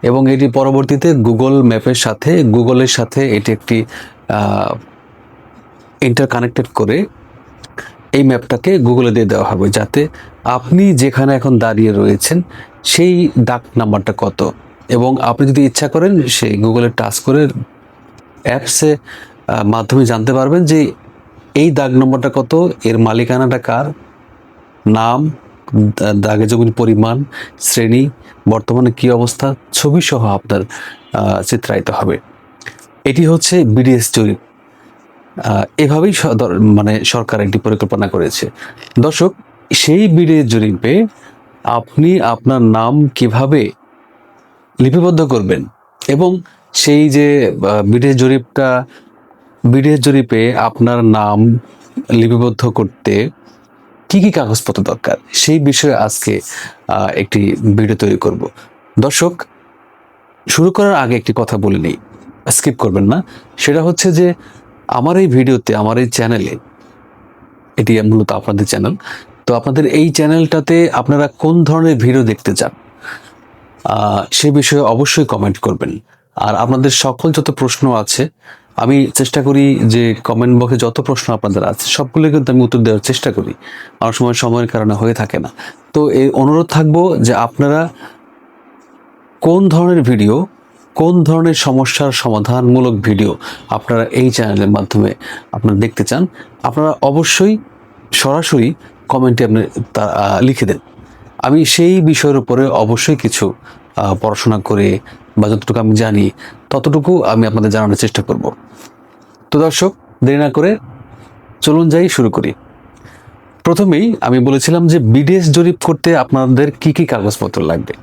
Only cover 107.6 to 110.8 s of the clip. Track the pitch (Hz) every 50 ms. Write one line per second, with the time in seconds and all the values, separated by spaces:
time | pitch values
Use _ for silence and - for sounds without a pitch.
107.6 | 107 107 101 110 107 104 101 - - 110 - - 104 - - - - - - -
108.6 | - - - - - - _ _ _ _ _ _ _ _ _ _ _ _ - 147
109.6 | 160 160 151 - 180 190 196 _ _ - - _ - 127 139 143 151 143 - -
110.6 | 156 185 214 220